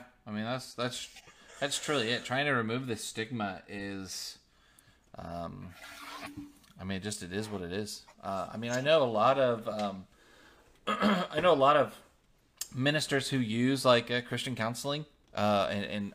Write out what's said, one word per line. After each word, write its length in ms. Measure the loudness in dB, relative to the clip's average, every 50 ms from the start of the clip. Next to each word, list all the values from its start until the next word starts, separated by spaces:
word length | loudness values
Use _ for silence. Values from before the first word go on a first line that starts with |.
| -2 -10 _ _ -14
I 60 | -10
mean, 120 | -8 -6 -6
that's, 300 | -4 -6 -8 -8 -10 -8
that's, 340 | -6 -6 -6 -6 -8 -10 -12 -14 -20 -20 -20 -20 -20 -20 -18 -10 -6
that's 180 | -4 -4 -4 -4
truly 320 | -2 0 0 0 2 0
it. 160 | -2 -2 -4
Trying 200 | -2 -2 0 0 2
to 40 | 2
remove 340 | 2 0 0 -2 -2 -2 -4
the 80 | -6
stigma 680 | -6 -6 -8 -6 -6 -6 -6 -4 -4 -4 -4 -4 -8 -10 -10
is, 680 | -8 -8 -6 -6 -6 -8 -8 -8 -8 -10 -10 -10 -12 -16 _ _ _ _ _ _ _ _ -20 _ _ _ _ _ -16 -14
um, 480 | -12 -10 -8 -8 -8 -8 -10 -10 -14 -14 -16 -16 -18 -18 -16 -16 -14 -14 -12 -12 -12 -12 -12 -12 -14 -14 -16 -20 _ -20 -16 -10
I 20 | -6
mean, 180 | -4 -4 -4
just, 200 | -4 -4 -6 -6 -8
it 80 | -6
is 160 | -4 -4 -4 -4
what 140 | -4 -6
it 100 | -6 -4
is. 300 | -4 -4 -4 -4 -8 -12 -14 -18 -20 _ -8
Uh, 260 | -4 -4 -4 -4 -4
I 60 | -6 -6
mean, 140 | -4 -2
I 100 | -2 0
know 220 | 2 4 6 6 6
a 20 |
lot 320 | 4 4 4 6 6 6 6
of, 280 | 4 2 2 0 -2 -6
um, 380 | -4 -2 -2 -2 -4 -6 -12 -16 _ _ _ _ -20 -20 -20 -20
<clears throat> 380 | -20 -20 -20 _ _ _ -4 -4
I 520 | -2 2 4 4 4 2 0 -2 -2 2
know 120 | 6 6 6
a 20 |
lot 220 | 8 8 6 8 6
of 180 | 4 2 -2 -12 -20 -20 _ _ _ _ _ _ _ _ _ -14 -12 -10 -4
ministers 540 | 0 2 2 2 2 0 2 0 0 0 0
who 80 | 0 0
use, 480 | 0 0 2 2 4 4 2 4 6
like, 240 | 6 6 6 6 2
uh, 100 | -2 -2
Christian 340 | -2 -2 -4 -4 -4 -4 -2
counseling, 500 | -2 -2 -2 -2 -4 -4 -4 -4 -6 -6 -10 _ _ _ _ -4
uh, 320 | 0 2 4 4 4 4 2
and, 140 | 2 -2 -2
and 280 | -4 -4 -4 -4 -6 -6